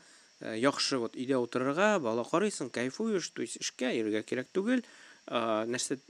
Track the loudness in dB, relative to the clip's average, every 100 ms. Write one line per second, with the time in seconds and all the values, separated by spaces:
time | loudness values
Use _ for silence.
0 | -14 -20 -20 -12 -6 2 2 2 0 0
1 | -2 -4 0 0 2 0 0 4 4 4
2 | 2 0 2 2 2 -2 -6 -2 -4 -2
3 | -2 -2 -2 -6 -6 -6 -8 -4 -2 0
4 | 0 0 -2 -4 -2 -2 2 0 -2 -16
5 | -20 -18 -4 -2 2 0 0 -2 -2 -6